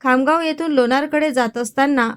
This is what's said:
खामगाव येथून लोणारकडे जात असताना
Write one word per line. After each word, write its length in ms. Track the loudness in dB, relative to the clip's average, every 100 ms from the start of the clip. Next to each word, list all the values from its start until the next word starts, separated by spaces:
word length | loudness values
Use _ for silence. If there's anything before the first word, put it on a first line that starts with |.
खामगाव 380 | 0 0 2 0
येथून 300 | 0 -4 -2
लोणारकडे 600 | 0 2 0 0 -2 0
जात 260 | 0 -2 -4
असताना 540 | -6 -2 0 2 0